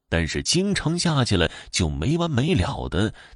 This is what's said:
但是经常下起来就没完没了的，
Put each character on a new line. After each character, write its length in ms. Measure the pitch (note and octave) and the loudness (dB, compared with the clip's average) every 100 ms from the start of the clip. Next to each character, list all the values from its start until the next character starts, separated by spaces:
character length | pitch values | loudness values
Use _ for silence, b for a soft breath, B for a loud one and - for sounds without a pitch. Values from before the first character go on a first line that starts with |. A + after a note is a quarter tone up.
| - | -4
但 160 | E2+ D#2+ | -2 0
是 160 | C#2+ | -2
经 320 | C#2 E3+ G3+ | 0 0 0
常 240 | F#3 D3+ F3 | 0 -2 0
下 280 | E3+ C#3+ A#2+ | 0 0 2
起 100 | F#2+ | 2
来 160 | D#2+ B B | 2 B B
就 200 | - E2 | -2 -2
没 280 | C#2 B2 E3 | 0 0 0
完 140 | E3+ | 0
没 240 | B2 D3+ D#3+ | 0 2 2
了 320 | C#2 - B1+ | 0 -4 -4
的， 260 | E2+ G#2+ - B | 0 0 -4 B